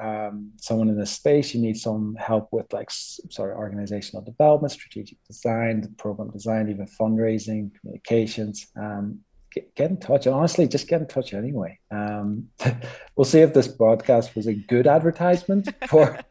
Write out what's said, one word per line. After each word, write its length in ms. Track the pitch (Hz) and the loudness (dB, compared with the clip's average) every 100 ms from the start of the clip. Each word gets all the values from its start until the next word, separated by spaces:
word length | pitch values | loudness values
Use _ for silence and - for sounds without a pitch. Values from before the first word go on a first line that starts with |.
um, 480 | 110 107 107 104 104 - | -8 -6 -8 -10 -14 -14
someone 320 | - 113 110 | -4 0 2
in 100 | 104 | 0
this 140 | 101 | -4
space, 420 | - - 147 135 | -2 2 2 2
you 60 | 120 | -2
need 160 | 113 110 | -2 -2
some 400 | 117 107 107 113 | -6 -4 -6 -8
help 320 | - 110 107 | -2 -2 -2
with, 220 | 117 - | -6 -6
like, 160 | - - | -8 -8
s-, 300 | - - - - | -12 -12 -16 -16
sort 220 | - 98 | -10 -8
of 60 | 98 | -8
organizational 640 | 104 101 101 104 - 101 | -8 -8 -6 -8 -8 -14
development, 480 | 104 120 151 151 147 | -8 2 4 4 0
strategic 460 | - - 107 101 - _ | -8 -14 -16 -16 -20 _
design, 680 | - 117 113 113 107 104 - | -8 -4 -2 -2 -2 -6 -10
program 340 | 107 104 98 | -10 -8 -10
design, 380 | 98 113 110 107 | -10 -4 -2 -2
even 160 | 98 98 | -6 -10
fundraising, 840 | - 110 110 113 110 107 110 101 - | -4 -2 0 0 -2 -4 -6 -8 -12
communications, 880 | 104 - - 117 110 - 104 101 - - | -18 -16 -2 0 0 -4 -8 -10 -16 -12
um, 440 | 104 104 101 107 _ _ _ | -10 -8 -8 -10 _ _ _
get, 220 | - - - | -12 -8 -2
get 140 | 156 | -2
in 80 | 190 | -2
touch. 280 | - 139 - | 0 2 2
And 80 | |
honestly, 320 | 135 170 - 151 | 2 2 2 2
just 220 | 143 - | 0 -2
get 120 | 165 | -2
in 60 | 156 | -2
touch 280 | 135 - | -6 -6
anyway. 440 | 98 120 135 85 - _ | -6 -6 -6 -8 -12 _
Um, 580 | 104 104 107 104 107 - - 127 120 | -8 -6 -6 -6 -6 -10 -6 -4 -4
<laughs> 340 | - - - - | -8 -16 -6 0
we'll 80 | |
see 160 | 135 156 | 6 8
if 140 | 156 | 8
this 140 | 139 123 | 6 4
podcast 680 | - 113 113 - 117 113 | 4 4 4 4 2 2
was 120 | 110 110 | -4 -4
a 80 | |
good 320 | 104 - 123 139 | -4 0 4 6
advertisement 840 | 156 160 156 175 180 - 196 196 - | 4 2 0 2 2 2 0 -2 -6
<laughs> 80 | 254 | 4
for, 300 | - 147 - - | 6 6 2 -14